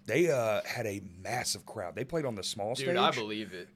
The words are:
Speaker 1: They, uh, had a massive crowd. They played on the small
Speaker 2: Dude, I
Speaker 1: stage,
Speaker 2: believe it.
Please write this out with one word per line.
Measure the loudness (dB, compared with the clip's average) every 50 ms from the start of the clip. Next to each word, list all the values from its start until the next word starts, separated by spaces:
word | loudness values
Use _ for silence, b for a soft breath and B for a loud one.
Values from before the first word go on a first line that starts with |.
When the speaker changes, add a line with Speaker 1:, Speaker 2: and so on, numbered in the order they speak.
| -2
Speaker 1:
They, | 2 4 4 6 6
uh, | 6 4 4 4 4 2 0
had | -2 -2 -2 -2
a | -2 -2 -4 -6 -8 -12 -10
massive | -6 -4 -2 -2 0 -2 -2 -4 -6
crowd. | -10 -8 -6 -6 -6 -4
They | -6 -4
played | -2 -2 -2 0
on | -2 -2
the | -4
small | -4 -4 -4 -2 -2 -2 -2
Speaker 2:
Dude, | 0 0 2 4
I | 4 4 4
Speaker 1:
stage, | 4 2
Speaker 2:
believe | 0 -2 -2 -4 -6 -6 -8
it. | -10 -12 -6 -4